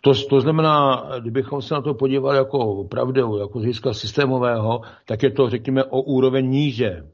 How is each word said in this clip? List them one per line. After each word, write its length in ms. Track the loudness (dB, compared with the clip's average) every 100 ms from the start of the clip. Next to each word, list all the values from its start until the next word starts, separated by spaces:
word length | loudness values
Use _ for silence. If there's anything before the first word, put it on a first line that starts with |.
To 140 | 4
s-, 120 | 4 4
to 140 | 2
znamená, 680 | 4 2 4 4 4 2 -2 -8
kdybychom 420 | -6 -4 -4 -6
se 120 | -4
na 80 | -4
to 120 | -2
podívali 420 | -2 0 0 2 2
jako 220 | 2 0
opravdu, 800 | -2 -2 -6 -4 -2 0 0 -2
jako 220 | -4 -4
z 40 |
hlediska 300 | -4 -2 -4
systémového, 880 | -4 -6 -2 0 2 0 0 0 -2 -6 -20 -10
tak 160 | 0
je 80 | 0
to, 200 | 2 0
řekněme, 340 | 0 -2 0
o 160 | 0 -2
úroveň 500 | 0 2 2 2 0
níže. 540 | 2 0 0 -4 -4 -14